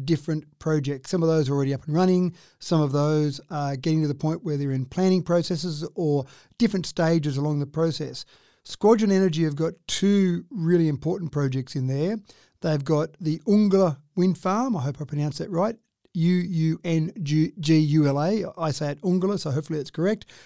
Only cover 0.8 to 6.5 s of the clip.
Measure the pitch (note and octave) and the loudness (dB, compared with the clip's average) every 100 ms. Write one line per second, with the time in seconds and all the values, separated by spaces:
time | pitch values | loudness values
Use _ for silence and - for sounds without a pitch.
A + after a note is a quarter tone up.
0.8 | C#3 C#3 - F#3 D#3+ D#3+ C3+ C#3+ C3+ C3+ | 0 -6 -4 0 2 2 2 0 0 -2
1.8 | - D#3 F#3 F3+ F3+ E3+ - _ - D#3+ | -2 2 4 4 0 -4 -18 _ 0 2
2.8 | D3+ C#3+ D3 D3+ D3+ C#3+ - D3+ C#3+ C#3 | 2 2 2 2 0 -4 -8 -6 -4 -4
3.8 | D#3+ D#3+ D3+ C#3 D#3 - F3 D3 C#3+ C3+ | -2 0 0 -2 -2 -4 -4 -4 -2 -4
4.8 | C3 - F#3 F#3 E3+ F3 E3 F3 F3 D3+ | -4 0 2 2 2 0 0 -4 -6 -8
5.8 | E3+ - D#3+ C#3+ C3 - _ | -10 -4 0 0 -2 -14 _